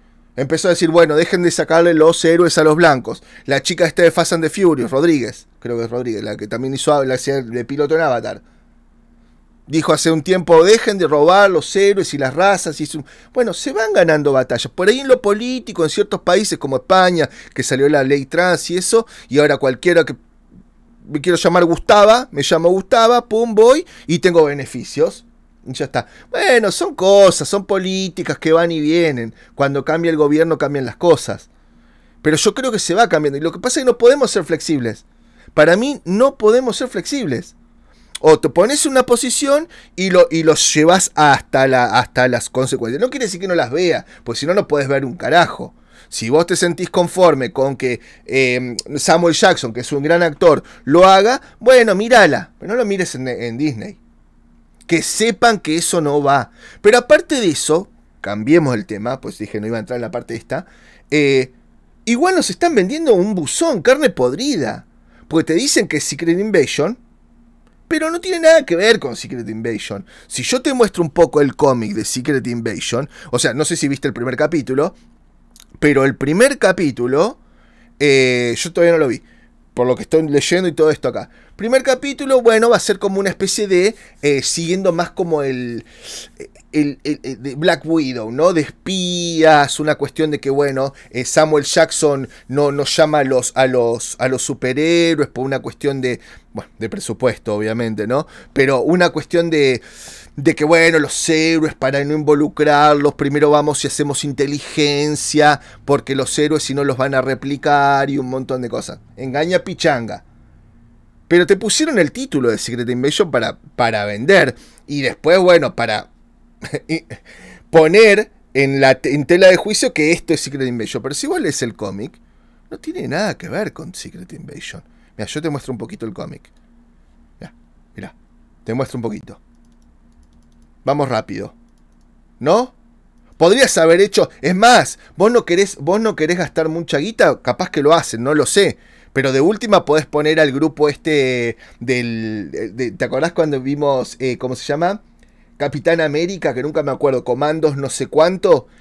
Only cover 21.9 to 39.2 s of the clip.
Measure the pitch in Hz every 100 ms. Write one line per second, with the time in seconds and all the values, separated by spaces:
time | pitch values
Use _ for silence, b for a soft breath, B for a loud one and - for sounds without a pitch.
21.9 | 208 208 240 262 143 143 165 170 190 190
22.9 | 233 226 240 240 214 233 208 226 294 -
23.9 | B B 170 180 170 147 143 123 123 -
24.9 | - 175 - _ _ _ _ - 131 139
25.9 | - - b b - 381 240 208 - 349
26.9 | - 185 202 196 - 143 202 190 196 185
27.9 | 190 190 - 160 143 160 160 170 165 151
28.9 | 170 165 127 113 - b - 139 139 131
29.9 | 160 170 156 143 151 165 156 143 143 123
30.9 | - 175 147 - 98 _ _ b b b
31.9 | b b b 156 156 208 196 254 220 -
32.9 | 180 233 165 147 139 160 170 233 294 254
33.9 | 240 240 285 247 208 160 165 - 147 117
34.9 | 101 _ b b b b - 156 185 269
35.9 | 269 - 196 277 - 214 240 254 - 254
36.9 | 196 - 285 180 117 - _ _ _ b
37.9 | b b - 156 156 147 - 214 294 302
38.9 | 262 302 240